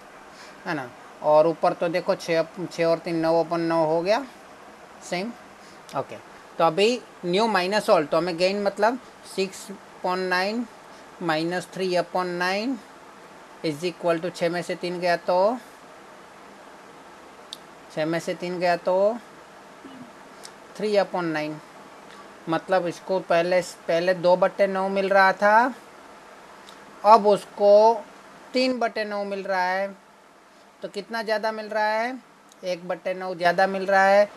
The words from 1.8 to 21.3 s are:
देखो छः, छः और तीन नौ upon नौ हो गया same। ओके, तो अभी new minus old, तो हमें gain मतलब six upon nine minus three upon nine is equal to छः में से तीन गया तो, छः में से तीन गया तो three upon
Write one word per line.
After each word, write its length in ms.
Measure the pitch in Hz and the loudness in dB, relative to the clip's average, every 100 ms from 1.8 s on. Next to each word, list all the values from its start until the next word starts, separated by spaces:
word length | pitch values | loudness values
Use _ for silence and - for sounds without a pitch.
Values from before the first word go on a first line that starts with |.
| 175 | -4
देखो 240 | 175 170 180 | -4 -2 -4
छः, 280 | - 165 160 - 165 | -2 -2 -2 -6 -10
छः 140 | - 165 | -2 0
और 120 | 165 | 0
तीन 160 | 175 165 | -2 -4
नौ 280 | 160 165 | 0 0
upon 160 | 160 170 | 0 -2
नौ 260 | 165 165 156 | -2 0 0
हो 160 | 165 | 0
गया 240 | 175 233 262 - - - - - - - - | 0 -2 -2 -16 -20 -20 -20 -20 -20 -20 -8
same। 220 | 175 214 - - - - - - 143 | -6 -6 -10 -20 -20 -20 -20 -10 -8
ओके, 180 | 127 107 - - - - | -8 -12 -18 -20 -16 0
तो 60 | |
अभी 380 | 165 160 214 247 - - 175 | 0 2 0 0 -8 -10 -4
new 200 | 180 226 | 0 2
minus 420 | 190 180 208 208 | 0 0 -2 2
old, 180 | 185 143 | 2 2
तो 100 | 165 | 0
हमें 200 | 175 165 | 0 0
gain 240 | 185 202 | 0 0
मतलब 360 | 202 202 214 247 - - - - | -4 0 0 -2 -10 -20 -14 -6
six 260 | 190 - - | -6 -6 -16
upon 560 | 196 - - 185 185 185 | -18 -20 -10 -4 -4 -2
nine 320 | 180 196 226 233 - - - - - | -2 -2 -4 -8 -12 -20 -20 -20 -8
minus 440 | 175 156 165 180 170 175 | -4 -2 -2 -4 -8 -6
three 180 | 190 175 | -2 -2
upon 320 | 170 185 180 175 | -2 -4 -4 -4
nine 340 | 180 196 240 240 - - - - - - - - 165 | -4 -2 -4 -8 -10 -20 -20 -20 -20 -20 -20 -8 -8
is 200 | 147 180 | -4 -6
equal 360 | 165 175 170 | -4 -2 -2
to 140 | 175 - | -4 -4
छः 140 | 170 | -4
में 120 | 175 | -4
से 140 | 170 170 | -6 -8
तीन 240 | 175 175 | -6 -4
गया 160 | 180 170 | -2 -2
तो, 380 | - 180 202 247 - - - - - - - - - - - - - - - - - - - - - - - - | 0 2 2 -2 -10 -20 -20 -20 -20 -20 -20 -20 -20 -20 -20 -20 -20 -20 -20 -20 -20 -20 -20 -20 -20 -20 -14 -6
छः 100 | 156 | -2
में 140 | 165 | -2
से 140 | 175 | -4
तीन 260 | 170 175 180 | -8 -6 -2
गया 160 | 175 170 | -2 0
तो 400 | - 185 208 233 - - - - - - 269 262 - - - - - - - - | 0 2 2 0 -12 -20 -20 -20 -20 -20 -20 -20 -20 -20 -20 -20 -20 -20 -20 -8
three 180 | 214 202 185 | 0 0 0
upon 280 | 185 170 | -2 -2